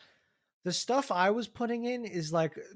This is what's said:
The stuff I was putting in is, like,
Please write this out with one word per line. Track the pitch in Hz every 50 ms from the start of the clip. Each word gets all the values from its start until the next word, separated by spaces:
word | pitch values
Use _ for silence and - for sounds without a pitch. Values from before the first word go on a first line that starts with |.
| - _ _ _ _ _ _ _ _ _ _ _ -
The | 185 175
stuff | - - - 240 269 269 - 196
I | 175 180 196
was | 214 240 226 -
putting | - - 240 226 240 233 233
in | 240 247 247 233
is, | 202 175 180 160 151 160
like, | 165 160 156 - - - - -